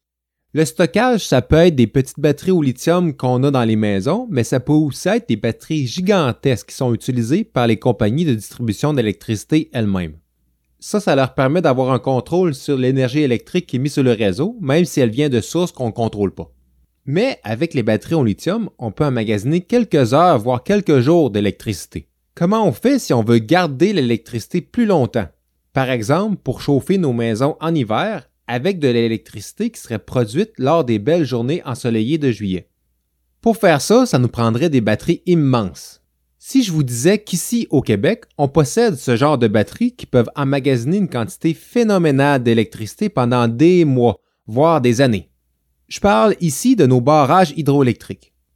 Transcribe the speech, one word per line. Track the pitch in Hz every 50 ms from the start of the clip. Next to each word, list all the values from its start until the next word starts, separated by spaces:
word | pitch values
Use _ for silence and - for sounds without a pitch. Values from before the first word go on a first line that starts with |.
| _ _ _ _ _ _ _ _ _ _ _
Le | 139 160
stockage, | - - - 185 165 - 202 233 254 247 208 -
ça | - - 127 -
peut | - 143
être | 156 170 180 165
des | 131 120 104
petites | - 139 131 - - -
batteries | 139 151 143 147 - 180 185
au | 175 151
lithium | 135 123 - - 170 170 180 180 165 139
qu'on | - - 127 127 123 127
a | 143
dans | 139 131 120
les | 113 113
maisons, | 110 107 104 101 98 92 127 165 226 254 240
mais | 185 127 117
ça | - - 131
peut | - - 147
aussi | 156 156 147 131 - - 180
être | 202 240 233 -
des | 117
batteries | 104 - 117 110 - - - 160 156 139 120
gigantesques | 117 175 180 185 208 190 160 127 110 - - 139 127 107 - -
qui | -
sont | - 135 127 117
utilisées | 104 - - 131 123 117 110 143 196 220
par | - _ 131 120
les | 117 113 107
compagnies | - 131 113 - 113 104 110 151 180
de | 160 123
distribution | 107 101 - - - 123 113 104 - - 147 151
d'électricité | 139 113 107 98 - - - 113 101 - _ 151 156 156 - -
elles-mêmes. | 127 110 104 98 92 87 82 78 80 _ _ _ _ _ _ _ _ _ _ _ _
Ça, | - - - 214
ça | 196 - 156
leur | 135 135 127 -
permet | - 135 131 147 180
d'avoir | 170 160 131 123 131 127
un | 131 120
contrôle | - 135 135 123 117 - 160 175 185 175 143
sur | 135 - - 147 131
l'énergie | 127 127 131 135 131 123 120 151 151
électrique | 135 120 107 - - - 180 180
qui | - -
est | 127
mise | 127 151 139
sur | 147 135
le | 127 117
réseau, | 101 113 101 90 92 143 208 247 240
même | 185 131 135 165 180
si | 175 - 151
elle | 131 117
vient | 107 120 147 151
de | 127 117
sources | 101 - - 165 180 175 -
qu'on | - 131 113
contrôle | 101 - 117 110 - 104 101 95 -
pas. | - - - _ _ _ _ _ _ _ _ _ _ _
Mais | 127 135 170 226 269 - - _
avec | 104 113 117 160 160 -
les | 139 110
batteries | 110 110 104 - - 165
au | 165 135
lithium, | 110 98 - - 160 185 233 220 165 - _
on | - 110 95
peut | - 156
emmagasiner | 147 127 120 113 104 110 107 95 127 156 180 180
quelques | _ - 247 233 - - 151 135 110 123
heures, | 147 170 180 165 123
voire | 104 120 127 120 -
quelques | - 196 208 185 - 156 135
jours | 120 127 170 175 160 123
d'électricité. | 98 104 104 101 92 - - 113 104 85 - - - 85 78 _ _ _ _ _ _
Comment | - 170 175 214 226 220
on | 185
fait | 123 - - 233 285 254
si | - - 151
on | 120 110
veut | 110 117 117
garder | 110 107 156 180 180 165 139 127 160 202 220
l'électricité | 180 135 120 117 107 - - - 117 - - - 180
plus | - - _ - 240
longtemps ? | 214 196 160 127 107 - 120 101 80 - _ _ _ _ _ _ _ _
Par | 139 131 123
exemple, | 131 120 107 101 139 170 202 220 202
pour | - - - 120 -
chauffer | - - 143 135 - - 190
nos | 196 180 143 120
maisons | 117 117 117 113 104 135 143 151 -
en | 151 165 165
hiver | 160 123 104 107 117 165 208 220 165 - _ _ _ _
avec | - 117 123 123 180 202 180
de | 143
l'électricité | 131 120 117 117 117 113 104 - - - 110 104 - - _ 208 240
qui | - -
serait | - - 117 107
produite | - - - 131 123 104 107 147 214 220 _ -
lors | 127 135 160 170 151
des | 120 113 107
belles | 101 127 160 180 160
journées | 120 127 120 117 123 151 180 -
ensoleillées | - 123 - - 127 113 110 110 117 156 165
de | 143 135
juillet. | 113 98 104 98 92 87 - _ _ _ _ _ _ _ _ _ _ _ _ _ _ _
Pour | - 233 226
faire | - - 185 160 143
ça, | - - 202 240 262
ça | 233 - 139
nous | 123 113
prendrait | - - 117 113 113 117 147 180
des | 147 131
batteries | 110 104 107 104 - - 175 - -
immenses. | - 180 165 151 135 127 120 107 90 78 - - - - _ _ _ _ _ _ _ _ _
Si | _ - - 269 254
je | 202
vous | 165 156 147
disais | 123 120 117 120 170 202 208
qu'ici, | - - - 170 - - - 233 226 -
au | - 143 120
Québec, | - 113 98 104 156 214 - - _ _ -
on | 147
possède | 135 - 165 151 135 - 226 240 233 175
ce | 131 - - 123
genre | 110 139 147 151 131
de | 120 113
batteries | 101 113 101 - - - 233 247 -
qui | - -
peuvent | - - 127 117 - -
emmagasiner | - 143 135 139 143 127 143 135 120 117 131 175 208
une | 202 160
quantité | - 123 113 - - - - 165 160
phénoménale | - - - - 240 233 220 208 190 170 156 139 135 139 143 143 135 120
d'électricité | 120 113 113 110 - - - 110 104 - - 214 208
pendant | - - 123 120 123 123 120 117
des | 113 120 151 170 185 180 170
mois, | 151 131 127 120 120 98 - _ _ _ _ _
voire | - 107 120 147 165 165 151
des | 120 123 120 107
années. | 139 131 110 95 80 _ _ _ _ _ _ _ _ _ _ _ _ _
Je | - -
parle | - 202 208 220 220 220 190 -
ici | 180 165 135 - - 240 269
de | 220 156
nos | 127 127 127
barrages | 120 139 151 156 143 127 160 185 190 151 147
hydroélectriques. | 160 151 139 139 143 139 123 107 - - - 123 - _ _ _ _ _ _ _